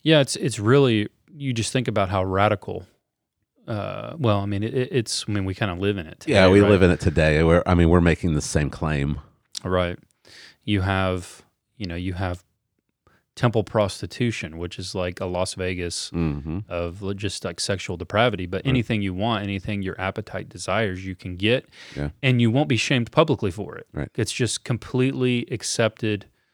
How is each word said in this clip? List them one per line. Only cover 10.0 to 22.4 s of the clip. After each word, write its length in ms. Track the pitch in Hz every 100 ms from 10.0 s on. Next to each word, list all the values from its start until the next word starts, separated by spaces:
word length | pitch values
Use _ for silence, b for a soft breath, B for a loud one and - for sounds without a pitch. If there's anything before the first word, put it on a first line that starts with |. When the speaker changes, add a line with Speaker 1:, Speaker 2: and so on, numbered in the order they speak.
| _ _ B B B B
Speaker 1:
You 180 | - 101
have, 600 | 92 95 95 92 87 - _ _ _ -
you 100 | 98
know, 80 | 85
you 180 | 90
have 300 | 90 95 90 _ _ _ _ _ _ _ b _
temple 280 | - 123 110
prostitution, 920 | 98 117 101 - 95 - 120 110 80 82
which 200 | 87 -
is 160 | 90
like 260 | 98 90 90
a 60 | 95
Las 280 | 90 92
Vegas 560 | - 92 90 87 - -
Speaker 2:
Mm-hmm. 500 | 85 82 71 76 90 107
Speaker 1:
of 340 | 87 87 87
le-, 120 | 98
just, 300 | 98 101 -
like, 160 | 92 87
sexual 360 | - 98 - 87
depravity. 500 | 82 101 123 101 90
But 120 | 95
Speaker 2:
Right. 20 | 135
Speaker 1:
anything 320 | 127 110 110
you 120 | 98
want, 280 | 90 110 110
anything 380 | 101 98 101 104
your 160 | 95 -
appetite 480 | 95 104 101 95 101
desires, 560 | - 90 98 110 92
you 100 | 95
can 220 | 90 92 90
get, 300 | 104 127 - B B -
Speaker 2:
Yeah. 140 | 73 -
Speaker 1:
and 180 | 135 123